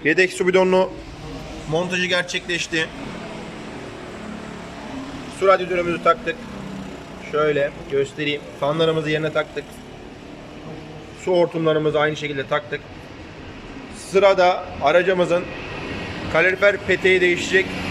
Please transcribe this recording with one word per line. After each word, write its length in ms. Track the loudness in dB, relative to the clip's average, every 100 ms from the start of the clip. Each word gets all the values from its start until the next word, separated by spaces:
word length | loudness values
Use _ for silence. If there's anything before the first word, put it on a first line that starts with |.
Yedek 280 | 4 4 2
su 160 | 2 4
bidonlu 420 | 6 6 4 2 -2 -14 -12 -12 -10 -10 -10 -2
montajı 360 | -2 0 -2 2
gerçekleşti. 800 | 0 0 -6 -2 -2 0 -2 -2 -6 -10 -10 -10 -10 -12 -12 -12 -12 -12 -12 -14 -12 -12 -10 -12 -12 -12 -12 -10 -10 -10 -10 -12 2
Su 60 | 4
radyatörümüzü 560 | 6 4 0 0 2
taktık. 340 | 2 2 -2 -6 -10 -12 -12 -12 -12 -14 -14 -14 -4
Şöyle 380 | 2 2 2 0 -4 -2
göstereyim. 500 | 0 0 -2 -2 -2 -6 -2
Fanlarımızı 500 | 0 4 2 2 0
yerine 220 | 0 0
taktık. 320 | 0 -2 -8 -10 -16 -16 -16 -16 -16 -16 -16 -16 -16 -14 -14 -14 -16 -16 -8
Su 80 | 0
hortumlarımızı 680 | 2 2 2 2 4 2 2
aynı 160 | 2 0
şekilde 300 | -4 -4 -2
taktık. 340 | -2 -2 -8 -8 -16 -16 -16 -16 -16 -16 -16 -14 -14 -14 -14 0
Sırada 540 | 6 6 8 6 4 -2 0
aracımızın 600 | 4 6 6 4 4 2 0 -10 -10 -10 -8 -8 -8 -8 0
kalorifer 440 | 4 4 6 4 4 0
peteği 340 | 4 6 6
değişecek. 460 | 6 2 2 2 2 -4 -4